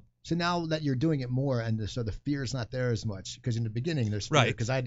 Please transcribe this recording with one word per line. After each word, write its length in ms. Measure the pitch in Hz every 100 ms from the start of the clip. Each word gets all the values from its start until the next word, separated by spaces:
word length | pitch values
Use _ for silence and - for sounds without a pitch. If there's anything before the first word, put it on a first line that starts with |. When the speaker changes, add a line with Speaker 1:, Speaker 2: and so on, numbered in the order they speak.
| - _
Speaker 1:
So 100 | -
now 320 | 170 175 175 165
that 140 | 156
you're 140 | 147 131
doing 240 | 160 151
it 100 | 123
more, 300 | 127 139 123
and 180 | 113 110
the, 100 | 107
so 140 | -
the 100 | 107
fear 300 | - - 143
is 120 | 123
not 180 | 127 110
there 180 | 127 123
as 140 | 113 107
much, 340 | 95 92 -
'cause 140 | 127 117
in 80 |
the 60 | 117
beginning 400 | 110 143 160 110
there's 200 | 104 98
fear, 80 | 151
Speaker 2:
Right. 180 | 113 -
Speaker 1:
'cause 120 | 113
I, 140 | 131